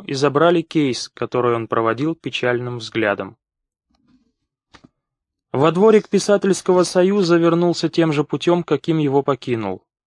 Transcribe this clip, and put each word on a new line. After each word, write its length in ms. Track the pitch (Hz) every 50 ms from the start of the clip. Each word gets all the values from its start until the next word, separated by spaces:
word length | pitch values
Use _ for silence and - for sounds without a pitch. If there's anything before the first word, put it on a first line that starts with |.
| 196 -
и 60 | 139
забрали 480 | 131 143 143 131 147 160 175 175 170
кейс, 480 | 165 - - 160 147 135 120 - - -
который 460 | _ - 123 113 - 127 123 120 120
он 120 | 117 113 -
проводил 480 | 117 117 113 113 113 117 143 160 165
печальным 600 | - - 139 - - - 123 123 120 123 123 123 120
взглядом. 580 | 110 110 - 117 110 104 101 98 98 98 107 _ _ _ _ _ _ _ _ _ _ _ _ _ _ _ _ _ _ _ _ _ _ _ _ _ _ _ - - _ - _ _ _ _ _ _ _ _ _ _ _ _
Во 200 | - 127 143 165 160
дворик 340 | 180 202 220 220 214 - -
Писательского 760 | - 196 - - 202 196 - 196 180 - - - 185 180 175
союза 520 | 175 - 185 180 190 202 208 190 165 170
вернулся 540 | 170 165 170 165 170 175 175 165 - - 156
тем 240 | - - 165 160 147
же 100 | 143 147
путём, 400 | - - 143 - 175 175 175 170
каким 340 | - 156 135 - - 160 160
его 260 | 151 139 135 143 135
покинул. 600 | - 139 - - 135 120 113 107 98 92 - _ _ _ _ _